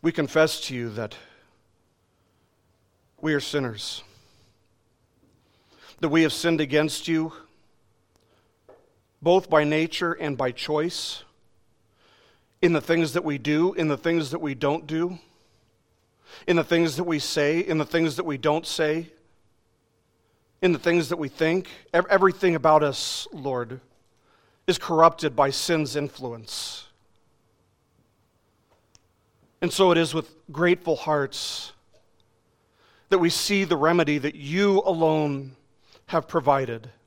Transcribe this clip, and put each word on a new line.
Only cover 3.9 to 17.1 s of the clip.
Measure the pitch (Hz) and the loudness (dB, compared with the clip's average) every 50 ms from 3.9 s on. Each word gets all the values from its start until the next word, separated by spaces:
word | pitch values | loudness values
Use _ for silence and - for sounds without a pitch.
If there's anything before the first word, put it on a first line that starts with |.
| - - - - _ _ _ _ _ _ _ _ _ _ _ _ _ _ _ _ _ _ _ _ _ _ _ _ _ _ _ _ _ _ _ _ _ _ - - - - | -12 -12 -16 -20 _ _ _ _ _ _ _ _ _ _ _ _ _ _ _ _ _ _ _ _ _ _ _ _ _ _ _ _ _ _ _ _ _ _ -20 -20 -12 -4
that | - 160 | -4 2
we | 143 165 160 | 4 4 4
have | 156 - | 4 2
sinned | - - 170 165 156 | 0 0 0 0 0
against | 156 139 131 151 151 156 143 - - - | 0 2 2 2 2 2 -2 -6 -4 -2
you, | 165 160 160 160 - - - _ _ _ _ _ _ _ _ _ _ _ _ _ _ _ _ _ _ _ _ _ _ _ _ _ - _ _ _ _ _ _ _ _ _ | -2 -2 -2 -4 -8 -14 -20 _ _ _ _ _ _ _ _ _ _ _ _ _ _ _ _ _ _ _ _ _ _ _ _ _ -20 _ _ _ _ _ _ _ _ _
both | - 160 175 190 185 - | 2 4 4 4 2 4
by | - 156 151 | 4 4 4
nature | 147 151 156 160 165 - - 185 170 170 | 4 2 0 0 -2 -4 -4 -4 -4 -4
and | - 170 151 143 120 | -4 -4 -6 -4 -2
by | 135 127 | -4 -4
choice, | 120 - - - 151 151 156 175 180 - - - - - - _ _ _ _ _ _ _ _ _ _ _ _ _ _ _ _ _ _ _ _ _ _ _ _ _ _ _ | -4 -6 -6 -4 -2 -2 -2 -4 -4 -8 -10 -10 -10 -12 -16 _ _ _ _ _ _ _ _ _ _ _ _ _ _ _ _ _ _ _ _ _ _ _ _ _ _ _
in | - 175 170 | 0 2 2
the | 156 | 2
things | - - 165 165 165 151 127 | 0 0 0 0 0 0 0
that | 175 170 | -2 -2
we | 160 147 139 | -2 -4 -4
do, | 135 147 151 156 170 185 196 | -2 0 2 2 2 2 0
in | - 165 156 | 0 -2 -2
the | 147 131 | -2 -2
things | - 170 165 170 160 131 | 0 0 0 0 -2 -2
that | 139 170 | -6 -6
we | 160 151 139 | -6 -6 -6
don't | 120 151 143 147 165 160 | -2 0 0 0 -2 -4
do, | 143 160 160 170 180 185 170 - _ _ _ _ _ _ _ _ _ _ _ _ _ _ _ _ _ _ _ _ _ - - - - | -6 -4 -4 -4 -4 -6 -10 -18 _ _ _ _ _ _ _ _ _ _ _ _ _ _ _ _ _ _ _ _ _ -20 -18 -2 0
in | 180 | 0
the | 170 156 | 0 2
things | - 170 165 170 165 139 143 | 2 2 2 2 2 0 -4
that | 165 | -4
we | 170 | -2